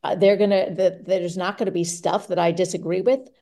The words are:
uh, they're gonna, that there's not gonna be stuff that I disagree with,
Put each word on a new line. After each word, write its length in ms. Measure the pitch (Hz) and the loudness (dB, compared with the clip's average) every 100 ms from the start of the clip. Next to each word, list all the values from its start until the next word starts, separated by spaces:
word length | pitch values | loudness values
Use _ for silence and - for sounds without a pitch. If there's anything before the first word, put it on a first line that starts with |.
uh, 100 | - | -6
they're 220 | 175 196 202 | 2 4 4
gonna, 360 | 202 196 - 165 | 2 2 0 0
that 280 | 185 185 | 0 -2
there's 320 | 175 185 175 180 | -2 -2 -2 -4
not 220 | 180 202 | -4 -4
gonna 140 | 196 | -2
be 120 | 170 | -2
stuff 440 | 170 - 170 196 - | -4 -2 -2 -2 0
that 100 | 175 | 0
I 140 | 170 | 2
disagree 480 | 170 180 180 156 185 | 2 -2 -4 -4 -2
with, 200 | 214 269 - _ | 0 0 -2 _